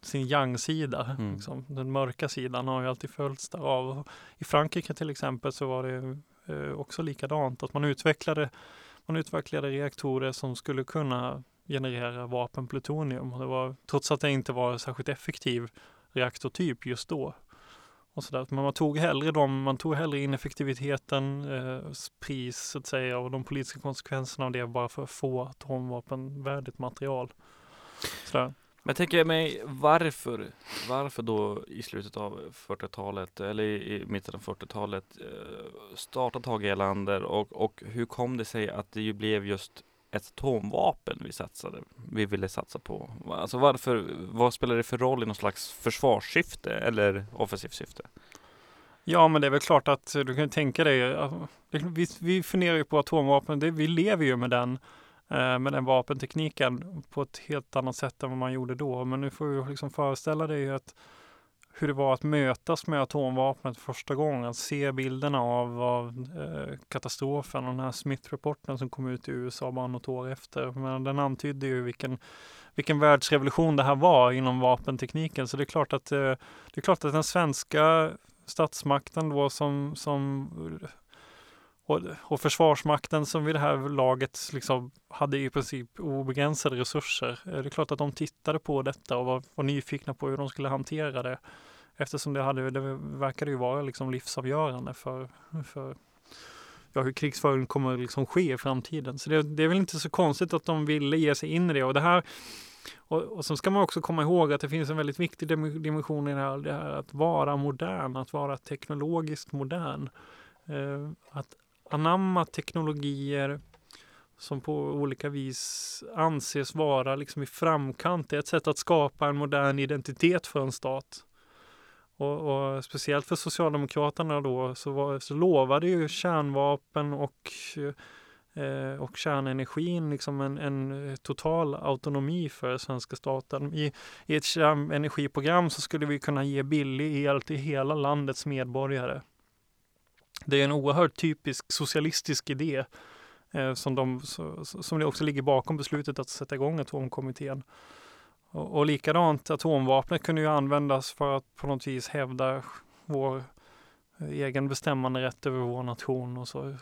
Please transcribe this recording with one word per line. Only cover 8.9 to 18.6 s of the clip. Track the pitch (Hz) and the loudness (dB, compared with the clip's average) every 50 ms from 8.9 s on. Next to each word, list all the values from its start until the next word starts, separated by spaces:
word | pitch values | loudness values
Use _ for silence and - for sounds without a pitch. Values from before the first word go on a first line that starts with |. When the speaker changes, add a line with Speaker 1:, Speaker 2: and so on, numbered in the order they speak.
| - - _ | -20 -20 _
Speaker 1:
man | - 160 160 | -4 -2 -2
utvecklade | 156 - - 160 147 - - 151 139 139 | -2 -2 -4 -6 -4 -2 -4 -2 -2 -2
reaktorer | 135 139 143 143 - - - 143 131 131 131 131 | -2 -2 -4 -4 -6 -4 -2 0 0 0 0 -2
som | 131 - - 131 123 | -4 -4 -4 -6 -6
skulle | 123 - - 143 131 131 | -6 -4 -4 -4 -4 -4
kunna | - - 156 151 139 127 123 123 127 135 139 127 _ _ _ _ - | -2 -2 -2 0 0 0 -2 -2 -4 -6 -8 -10 _ _ _ _ -6
generera | 147 135 131 131 123 120 120 120 120 123 123 120 | -4 -4 -2 -2 -4 -4 -4 -4 -6 -6 -8 -4
vapenplutonium. | 123 123 123 117 _ - 131 123 - 139 - - 147 156 156 139 131 123 131 127 123 | -2 -2 -4 -4 _ -8 -8 -4 -6 -6 -4 -4 -4 -2 -2 -2 -2 -4 -6 -8 -8
Och | 127 | -6
det | 131 | -6
var, | 131 131 127 127 127 135 - _ | -4 -2 -2 -2 -4 -6 -10 _
trots | - - 143 - - | -2 -2 0 2 2
att | 151 143 | 0 2
det | - 147 | 2 2
inte | 139 135 123 - | 2 2 0 -2
var | 131 123 127 123 123 120 | -2 0 0 0 0 -2
särskilt | - - 127 - 131 - | -6 -8 -8 -6 -4 -6
effektiv | 139 - - - - - - 139 123 120 120 113 _ - - - - _ _ _ | -6 -6 -6 -8 -8 -4 -2 -2 -2 -2 -4 -6 _ -18 -20 -20 -20 _ _ _
reaktortyp | _ 131 127 123 - - - 131 - - 180 165 127 - - | _ -2 -2 0 -2 -6 -8 -8 -4 -2 -2 -2 -2 -4 -4
just | - 123 120 - _ | -6 -6 -6 -4 _
då. | 170 151 131 143 143 - - _ - - - - - - - - _ _ _ _ _ | -4 -4 -4 -6 -8 -12 -20 _ -20 -20 -20 -20 -20 -20 -20 -20 _ _ _ _ _
Och | - - | -10 -10
sådär. | - 135 127 131 - | -6 -6 -6 -4 -4
Men | 139 135 | -2 0